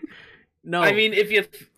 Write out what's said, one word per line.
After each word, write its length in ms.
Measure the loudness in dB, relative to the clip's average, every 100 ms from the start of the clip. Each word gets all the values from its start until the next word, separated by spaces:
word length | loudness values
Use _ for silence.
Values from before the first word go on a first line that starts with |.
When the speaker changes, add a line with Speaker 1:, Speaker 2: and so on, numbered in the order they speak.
| -20 -20 -20 -20 _ _
Speaker 1:
No. 160 | -8 -2
Speaker 2:
I 100 | 0
mean, 200 | 2 0
if 180 | 0 0
you 120 | 0
th-, 260 | -2 -10 -14